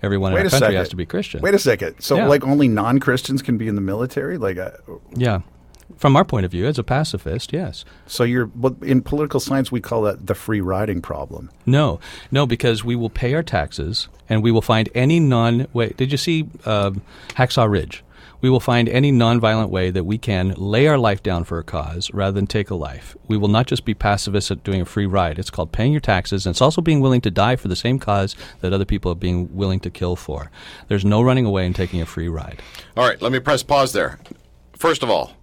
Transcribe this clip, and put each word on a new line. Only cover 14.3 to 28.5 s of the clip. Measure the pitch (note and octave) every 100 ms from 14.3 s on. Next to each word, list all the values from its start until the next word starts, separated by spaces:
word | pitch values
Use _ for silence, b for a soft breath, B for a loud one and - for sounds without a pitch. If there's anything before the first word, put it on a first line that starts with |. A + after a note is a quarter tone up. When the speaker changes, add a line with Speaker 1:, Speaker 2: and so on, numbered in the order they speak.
| A2
Speaker 1:
we | A2
will | A2+
find | - A2+ A2 A#2+
any | C3 E3+
non-, | D3+ B2 A#2 A#2 C3+
wait, | A#2+ A2+ -
did | C3
you | C#3
see, | - E3 D3+ - -
um, | G#2+ G2+ G2 - B B -
Hacksaw | B2+ - A2
Ridge? | G2 D2+ - - B B B
We | B2+
will | B2+
find | B2 A#2+ A#2
any | B2 C#3+
nonviolent | C3 A#2 A#2+ A2 A2 G#2+
way | F#2 F#2
that | F#2
we | E2+ A2+
can | - F#2+ F#2 F2
lay | G2 A2 D3
our | D3
life | A2+ G2
down | - F2
for | E2+ E2+
a |
cause | D#2+ E2 D2 E2+ -
rather | G2 G2
than | G2 G2
take | A2 G2
a |
life. | F#2 C#2 B1+ - - -
We | G#2+
will | G2+
not | G#2+ B2+
just | B2
be | -
pacifists | G#2 G#2+ G2+ - G2+ -
at | G2
doing | - F#2+
a |
free | F2 - G2
ride. | G2 F2 D#2+
It's | F#2
called | - E2
paying | - A#2+
your | D3+
taxes, | - F#2+ - G2 F#2
and |
it's | E2
also | C3 D#3+
being | E3 D3+
willing | C3+ B2+
to | A2
die | E2+ G#2
for | B2+ G2+
the | F2+
same | A#2 C3
cause | - G2+ G2 - B